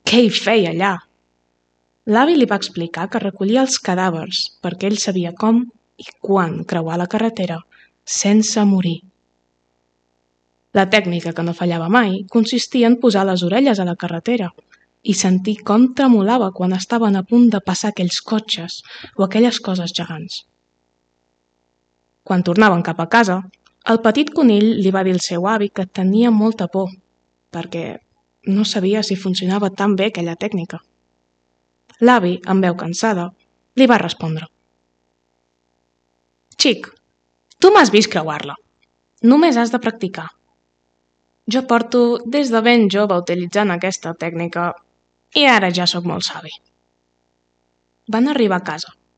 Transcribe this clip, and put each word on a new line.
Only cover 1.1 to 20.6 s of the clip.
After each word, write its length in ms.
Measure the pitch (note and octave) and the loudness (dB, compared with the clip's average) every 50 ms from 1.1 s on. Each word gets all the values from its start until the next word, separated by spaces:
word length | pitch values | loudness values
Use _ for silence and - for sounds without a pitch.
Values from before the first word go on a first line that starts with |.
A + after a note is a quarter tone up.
| _ _ _ _ _ _ _ _ _ _ _ _ _ _ _ _ _ _ - A3+ | _ _ _ _ _ _ _ _ _ _ _ _ _ _ _ _ _ _ -4 0
L'avi 240 | G#3 A#3 C#4 D#4 F4 D4 | 2 2 4 4 4 2
li 80 | A#3+ | 2
va 120 | - G#3 G3 | 2 0 -2
explicar 480 | - - - F3 E3+ E3 - E3 F3 G3+ | -6 -8 -8 -8 -8 -8 -8 -8 -8 -6
que 120 | - F#3+ | -6 -4
recollia 400 | G3+ G3 F#3+ - G3 G3+ A3+ C4 | -4 -6 -6 -4 -2 0 0 2
els 160 | C4+ C4 C4 - | 0 0 -2 -4
cadàvers 580 | - - F3+ F3+ F#3 F#3 E3 D#3+ - - - - - - _ _ | -4 -4 -2 -2 -2 -2 -2 -4 -6 -8 -8 -8 -8 -8 _ _
perquè 280 | - F3 F3 F3+ G3 G3+ | -10 -10 -8 -4 -4 -4
ell 80 | G#3+ G#3 | -2 -2
sabia 340 | - G#3+ F#3 F#3 F3 E3+ F3 | -2 -2 -2 -2 -4 -4 -4
com 280 | - G#3+ A3 A3+ A#3+ B3 A#3 - _ _ _ _ - | -2 0 2 2 2 0 -2 -8 _ _ _ _ -20
i 80 | - - - _ | -20 -20 -18 _
quan 440 | - - G3 G3 F3 D#3+ D#3+ E3 E3 | -4 0 0 2 2 0 -4 -6 -6
creuar 320 | - F#3+ E3+ D#3+ D#3+ E3 F3 | -6 -4 -4 -4 -4 -4 -4
la 100 | F3+ F3+ | -4 -4
carretera 500 | - A3 A3 A3+ A3+ A3+ F#3 E3+ E3 E3 - _ _ _ _ _ _ _ _ | -2 -2 -2 -2 -4 -4 -6 -6 -8 -10 -14 _ _ _ _ _ _ _ _
sense 600 | - - - - G3+ G#3 A3 G#3+ - - A3 G#3 | -8 -6 -2 0 2 4 4 2 2 0 2 2
morir. 320 | G3+ G3 F#3 F3 E3+ E3 - _ _ _ _ _ _ _ _ _ _ _ _ _ _ _ _ _ _ _ _ _ _ _ _ _ _ _ _ _ _ _ _ _ _ - | 2 2 2 0 -2 -4 -6 _ _ _ _ _ _ _ _ _ _ _ _ _ _ _ _ _ _ _ _ _ _ _ _ _ _ _ _ _ _ _ _ _ _ 0
La 140 | G3+ F#3+ F#3+ | 0 0 2
tècnica 420 | G#3 G#3+ F#3 F3+ F3 F3 - E3+ | 2 0 0 0 -4 -4 -4 -6
que 140 | E3 E3+ E3+ | -6 -4 -4
no 80 | E3+ E3+ | -4 -4
fallava 340 | - F#3 F3 E3+ E3 E3 F3+ | -2 -2 -2 -2 -2 -2 2
mai 360 | G#3+ B3 A#3 G3 F#3 G3 G3 - | 2 2 4 2 0 -4 -4 -2
consistia 600 | - A#3 A3 A3 B3+ A#3 - - - B3+ A#3 A3+ | 0 0 0 0 0 -4 -4 -2 0 2 4 4
en 80 | B3 A#3+ | 4 4
posar 220 | B3+ A#3+ G3 G3 G3 | 2 2 2 2 2
les 200 | G3 F#3 F3+ F3+ | 0 0 0 0
orelles 320 | F3 G3 A#3+ C#4 C#4 A3 G3 | 0 2 2 2 2 2 0
a 80 | F#3 F3 | -2 -4
la 80 | F3 | -4
carretera 540 | - - F3 E3+ E3 - A#3 B3 A#3 F#3+ E3+ - _ - _ _ _ _ _ _ _ | -6 -6 -8 -8 -6 -4 -4 -2 -2 -4 -6 -8 _ -20 _ _ _ _ _ _ _
i 120 | - - F#3+ | -4 -2 -2
sentir 420 | - - F#3 F#3 F#3 F#3+ G#3+ G#3 - | 0 2 2 2 2 0 -2 -6 -4
com 260 | - - G3+ A3 B3+ B3+ B3+ | -2 0 4 4 4 4 2
tremolava 560 | - C#4 C4 A#3 G#3 F#3+ G#3 A#3+ C4 G#3+ F#3+ | 2 4 4 4 4 4 2 0 0 0 -2
quan 220 | F#3 F#3+ F3+ F3+ F#3 | -4 -4 -4 -2 -2
estaven 400 | F#3 F#3 - A#3+ A#3 A3+ G#3 G3 | -4 -4 -4 -2 0 0 0 0
a 60 | F#3+ | 0
punt 260 | F#3 - A#3 A#3+ B3 A#3 G#3+ | -2 2 4 4 4 4 4
de 80 | G3 | 0
passar 320 | - - F3+ - - G#3 G#3 | -2 -4 -6 -4 -4 -4 -4
aquells 260 | - F3+ F3 - - | -2 -4 -4 -4 -6
cotxes 600 | - - A3 G#3+ G#3+ - - - E3 F3 - - - - - - - - _ | -6 -4 -4 -4 -4 -4 -8 -8 -10 -12 -14 -16 -18 -20 -20 -20 -20 -10 _
o 80 | - F#3+ | -2 -2
aquelles 380 | F#3 F#3+ A3 A#3 A#3+ A#3 - | 0 2 4 2 2 2 -2
coses 320 | - G3 F#3 F#3 E3+ F3 - | -4 -4 -4 -4 -4 -6 -6
gegants. 480 | - E3+ - E3 D#3 E3+ F3+ - - - _ _ _ | -8 -8 -8 -10 -12 -12 -14 -14 -16 -18 _ _ _